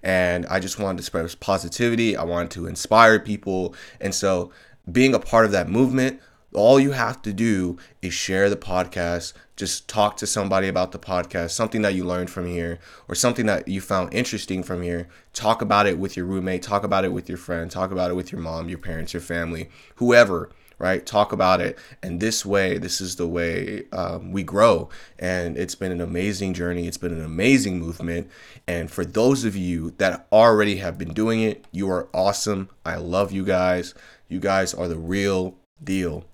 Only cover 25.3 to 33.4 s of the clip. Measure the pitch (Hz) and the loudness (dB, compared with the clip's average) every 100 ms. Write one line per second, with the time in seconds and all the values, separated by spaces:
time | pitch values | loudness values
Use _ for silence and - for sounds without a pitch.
25.3 | 90 87 69 90 - 95 87 85 85 98 | -2 -4 -4 -6 -6 -6 -4 -4 -2 -2
26.3 | 95 98 87 87 87 85 - 87 80 78 | -2 -4 -4 -4 -4 -6 -6 -6 -6 -6
27.3 | 80 113 135 101 90 82 85 85 85 - | 0 4 4 4 -4 -6 -8 -6 -6 -8
28.3 | - - - - 87 80 - 87 110 123 | -16 -20 -14 -6 -6 -4 -6 -2 2 4
29.3 | 135 113 98 90 85 80 - 98 85 - | 4 0 -2 -2 -4 -6 0 0 0 4
30.3 | 107 117 107 104 95 92 - 82 101 113 | 8 8 8 4 0 -6 -8 -6 0 0
31.3 | 113 110 101 - 90 98 90 - 90 95 | 2 0 -2 -10 -6 -2 -2 -2 0 2
32.3 | 101 107 98 95 - 82 85 85 92 101 | 0 -2 -4 -6 -10 -8 -6 -2 0 0
33.3 | 98 | 0